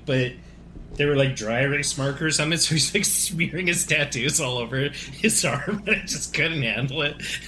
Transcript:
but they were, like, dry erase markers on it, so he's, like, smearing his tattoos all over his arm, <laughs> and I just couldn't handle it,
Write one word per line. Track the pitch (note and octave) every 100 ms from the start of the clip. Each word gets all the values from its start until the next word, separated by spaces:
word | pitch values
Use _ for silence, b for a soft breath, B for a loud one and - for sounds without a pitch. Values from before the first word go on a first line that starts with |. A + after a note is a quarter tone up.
| -
but | C3 B2 - B B - - -
they | - D3
were, | C#3
like, | C3+ B2+
dry | G#2+ A#2+
erase | C#3 C#3+ C#3+ -
markers | C#3 C3+ D#3 D3
on | D3+
it, | E3
so | -
he's, | D#3 -
like, | A3 -
smearing | - - E3 E3+ D3+ F3+
his | F3 -
tattoos | D#3 C#3+ A#2+ C3+ -
all | C3 B2
over | A#2 C3 C#3
his | - - C3 G#3+ - D#3
arm, | C3+ - G#3+
<laughs> | -
and | G3+
I | F3+
just | D3 -
couldn't | - D#3+ D#3+
handle | A#2 G#2+ C3 C3
it, | G#2+ - B B